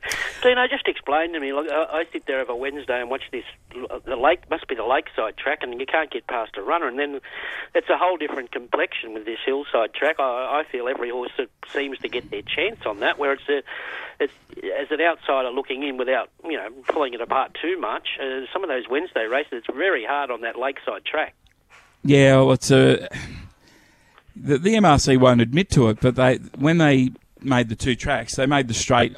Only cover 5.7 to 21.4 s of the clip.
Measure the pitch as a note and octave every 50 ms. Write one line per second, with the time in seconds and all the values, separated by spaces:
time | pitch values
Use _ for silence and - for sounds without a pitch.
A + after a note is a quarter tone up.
5.7 | A#2+ A#2+ B2+ - - D#3+ D#3 C#3 - A#2+ - - B2+ A#2+ A2 G#2+ - G#2 G2 A#2+
6.7 | D#3 E3+ D#3+ C3 A#2+ C3+ D3 C#3+ C#3+ C3 - - - - - - - - - -
7.7 | - F3 E3 - F3 C#3 F3 F3+ F#3 D#3+ D3+ C#3+ D3 C#3 B2 A#2 - B2 B2 A#2+
8.7 | - - - - - - - A2+ G#2+ A2 G#2+ A2+ A2+ - - - C3+ C#3 C#3+ -
9.7 | - B2 A2 G#2 - - C#3 D3+ D#3+ - C#3 C3 A#2+ B2+ B2+ A#2+ C3+ D3 D#3 -
10.7 | - B2 A#2+ B2 C3+ - A#2+ A#2+ A#2+ B2+ B2 - - - B2+ - _ - - -
11.7 | - C#3+ C#3+ C#3 C3 - - A#2 A#2 B2 A#2 - G#2+ G2+ G#2 - - - D#3+ G#3
12.7 | A3+ - - A#2 G#2 G2+ A#2+ D3 C3 - C#3+ C#3 C#3 C3+ - - C#3 C#3 - -
13.7 | - - - - - - - - - - D3+ C3+ - _ _ - - - - F#2
14.7 | - A#2+ C#3+ - D3+ C#3+ D#3+ E3+ D#3+ - - - C#3+ C3+ B2+ B2 A#2+ C3+ C3+ -
15.7 | C3 B2+ C#3+ C#3+ C3 B2+ B2+ B2 C3 A#2+ G2+ - _ _ - E3+ D#3 A#2+ - G#2+
16.7 | B2 C3+ B2+ - - D#3+ C#3+ B2+ A#2+ A2+ A#2 - A#2+ C3 B2+ - - - - D#3+
17.7 | F#3+ F3 B2 G#2+ A#2+ D3 - - - - C#3+ C3+ C3 C3 C3 A#2+ - F3+ F#3+ E3+
18.7 | C3+ B2+ G#2+ G#2+ B2 D3 F3+ F3+ - B2+ A2+ A2 A#2+ C#3 D3+ - - A#2+ - -
19.7 | B2 C3 F3 G3 F3 C3 G#2+ A#2 C#3+ D3 C#3+ B2+ A#2+ A2 A#2 A#2 - A#2 B2+ C#3
20.7 | C3+ - - C3 G#2+ F#2+ - - - D#3 D3 - - _